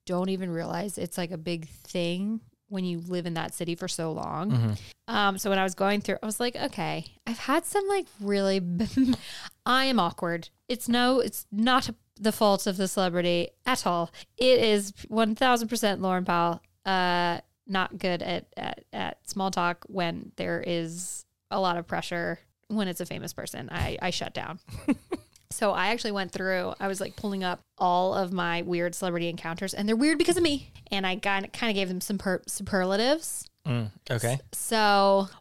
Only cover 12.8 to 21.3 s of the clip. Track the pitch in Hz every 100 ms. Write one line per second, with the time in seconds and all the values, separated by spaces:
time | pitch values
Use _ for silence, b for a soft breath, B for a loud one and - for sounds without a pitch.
12.8 | 190 208 185 175 175 175 170 _ - 277
13.8 | 190 175 170 B B - 254 247 226 208
14.8 | 202 - - 214 220 220 262 240 226 240
15.8 | 208 190 185 180 185 175 170 170 _ _
16.8 | 190 185 180 175 175 170 - _ - 190
17.8 | 180 180 185 175 175 170 - - - -
18.8 | - 220 190 - - 202 190 185 175 175
19.8 | - 190 170 170 - - 175 170 185 170
20.8 | 165 170 180 - -